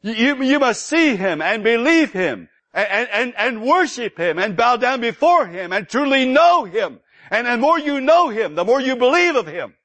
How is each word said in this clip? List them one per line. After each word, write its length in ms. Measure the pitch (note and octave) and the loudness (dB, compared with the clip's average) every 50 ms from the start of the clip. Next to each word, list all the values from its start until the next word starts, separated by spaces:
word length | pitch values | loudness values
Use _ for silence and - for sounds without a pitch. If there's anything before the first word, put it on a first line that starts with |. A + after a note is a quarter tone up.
| - | -8
You, 100 | G3+ A3+ | -8 -2
you, 300 | G#3+ A#3 C#4 C#4+ C4 C4+ | 0 0 0 0 0 0
you 160 | B3+ C#4 D4 | 0 2 2
must 260 | C4+ A3 G#3+ - - | 2 2 0 -2 -4
see 300 | - D4+ E4 E4 D4+ B3 | -2 0 2 2 2 2
Him 240 | F3+ F#3+ G3 E3 D3 | 0 -2 -2 -2 -2
and 240 | D#3 F3 G#3 A3+ G#3 | -2 -2 -2 0 0
believe 480 | A3+ A#3 A#3 A#3+ D4+ E4 E4 D#4 A#3 - | 0 2 2 2 2 4 4 2 0 -2
Him 360 | F#3 F#3 D#3 A#2+ G2 E2+ _ _ _ _ _ _ | -4 -2 -2 -4 -6 -12 _ _ _ _ _ _
and, 160 | F3+ G#3 G3+ | -4 -2 -2
and, 200 | F#3+ G#3 A#3+ A3+ | -2 -2 -2 -2
and, 240 | G#3 G#3 B3 B3 A#3+ | -2 -4 -4 -4 -4
and 260 | - G#3 B3 A#3+ G#3+ A3 | -4 -4 -4 -4 -4 0
worship 560 | B3+ D#4 F#4 F4+ C#4 - - A#3+ G#3 _ - | 0 2 2 2 0 -2 -6 -8 -8 _ -4
Him 200 | E3+ F3 D#3 D#3+ | -2 -2 -2 -2
and 180 | G3 A3 F#3+ | -4 -4 -2
bow 200 | E3 A#3 A#3+ B3 | 0 2 2 2
down 240 | A#3 A#3+ B3 C4 B3+ | 0 0 -2 -2 -2
before 460 | A#3 A#3 A3 - - E4 F4 E4+ C4+ | -4 -6 -4 0 2 4 4 4 2
Him 260 | F3+ E3+ F3+ F#3 E3+ - | -2 -6 -12 -8 -6 -6
and 160 | - G3 - | -6 -6 -4
truly 380 | - A#3+ D4 C#4 C4+ C4+ C4 | -4 -2 0 2 2 2 2
know 380 | B3+ B3+ C#4+ E4 F4 F4 E4+ C4 | 2 4 4 4 4 4 2 0
Him. 360 | F#3 E3 A3 G3+ E3 C3+ - _ _ _ _ - - | -2 -4 -4 -4 -4 -8 -14 _ _ _ _ -12 -4
And 160 | F#3+ G#3+ A#3+ | -4 -2 -2
the 100 | A#3+ B3 | 0 -2
more 220 | A3+ B3 D4 E4 E4 | 0 2 2 2 2
you 220 | D4+ D4 C#4+ C#4 | 0 -4 -4 -2
know 280 | C4 C4+ D#4+ F4 F4 D4 | 2 4 4 4 4 0
Him, 260 | G#3+ A3 A3 E3 D3+ | -2 -4 -6 -4 -4
the 100 | D#3+ F3 | -4 0
more 160 | G3 B3 C#4 | 0 0 0
you 160 | C4 C4 C4 | 2 -2 0
believe 380 | A#3+ B3 B3 D4 F4 F4 F4 D#4 | 2 2 2 4 4 2 2 0
of 120 | B3+ G3+ | -2 -2
Him. 280 | D#3 D3+ F3+ - G#2+ _ _ | -4 -8 -10 -10 -10 _ _